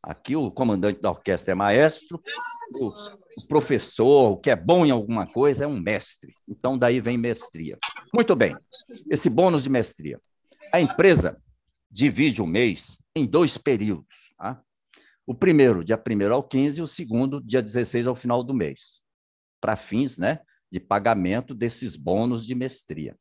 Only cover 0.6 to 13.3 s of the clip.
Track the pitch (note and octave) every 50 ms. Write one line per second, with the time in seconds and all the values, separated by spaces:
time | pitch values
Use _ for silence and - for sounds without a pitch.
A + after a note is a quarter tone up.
0.6 | C3 A#2 G#2 F#2 F2+ G#2 F#2+ - - G2+ F2 - _ - F#2 E2+ - - F#2 F#2+
1.6 | G2+ G2+ G#2 B2 D3+ D#3 D3+ - - _ F3 - _ - - - A#5 - - -
2.6 | A#5+ - - - - G#2 - G#3 G#3 G#3 - _ _ _ - - - - D3 D3+
3.6 | C#3+ - C#3+ G#2 - - - - A2+ C3 C#3+ C#3 B2+ A2 G2 - - C#3+ A#2+ F2
4.6 | E2+ G#2 E3+ F3+ E3 D3 C3 A#2 G#2 G#2+ A2+ G#2+ F#2+ - - A#2 C3+ D3 C3+ -
5.6 | C#3+ D3 C#3+ G#2 E2+ G2 G#2+ F#2 - - - - - C2+ _ _ _ - G2+ _
6.6 | - B2+ C3+ B2+ B2 A#2+ B2 B2+ G#2 A#2 B2 A#2+ A#2 A#2+ A2 - - - _ D#2+
7.6 | D#2+ D2 - - - - - - - _ - A#3+ A3+ A3+ - - G#2+ - - -
8.6 | _ _ - - - _ - - - D4 F#3+ - - F3 A2 D#3 F3+ F#3 E3+ D3
9.6 | B2+ C#3 C3+ B2 G#2+ - - _ D2+ D2 A#1+ - _ _ _ _ _ _ _ _
10.6 | - - - F3+ E3 - - - F3 G3 E3+ - - E2 - - _ _ _ _
11.6 | _ _ _ _ _ _ A2 G2 C3+ C#3+ - A#2+ D3 D3+ A#2+ - G2+ D#2+ E2 G#2+
12.6 | B2 A2+ F2 - - - - _ _ _ _ D#3+ C#3 G2+